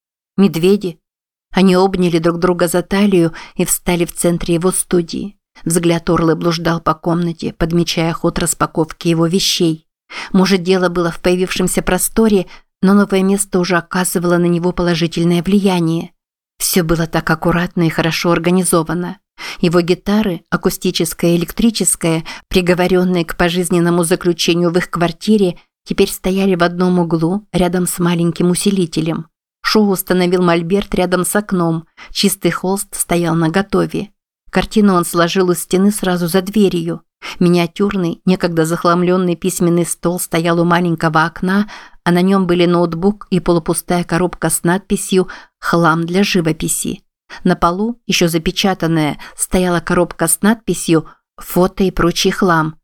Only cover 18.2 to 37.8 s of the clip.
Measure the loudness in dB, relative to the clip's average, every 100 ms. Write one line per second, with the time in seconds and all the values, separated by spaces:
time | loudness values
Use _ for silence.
18.2 | 0 0 2 0 2 0 0 -4 -6 -10
19.2 | _ -18 -16 -2 2 2 2 -2 0 0
20.2 | 0 -4 -6 -2 -2 -2 -4 -2 -4 -2
21.2 | 0 0 -2 0 0 2 -2 0 -2 -2
22.2 | -4 -14 -2 0 2 2 2 2 2 0
23.2 | -2 -2 -2 0 0 2 2 2 0 0
24.2 | 0 0 0 0 2 0 -2 -2 -2 -2
25.2 | 0 2 2 -2 _ _ -8 -2 -2 -2
26.2 | -4 0 0 2 0 2 2 2 0 0
27.2 | 0 -2 -4 0 0 0 -2 -2 -2 0
28.2 | -2 0 0 0 0 0 -2 -2 -4 -6
29.2 | -10 _ _ _ -2 2 2 0 0 0
30.2 | 2 2 2 2 0 -2 -2 -2 0 0
31.2 | 0 -2 -2 -2 0 -2 -6 -20 -12 -2
32.2 | -2 0 -2 -2 -4 -4 -6 -10 -4 -2
33.2 | 0 0 0 0 0 0 0 -4 -8 _
34.2 | _ _ -6 -4 0 2 4 4 2 0
35.2 | 0 2 0 0 0 2 2 0 -2 -2
36.2 | 0 0 0 2 2 2 -4 -8 -12 _
37.2 | -16 0 2 2 0 -2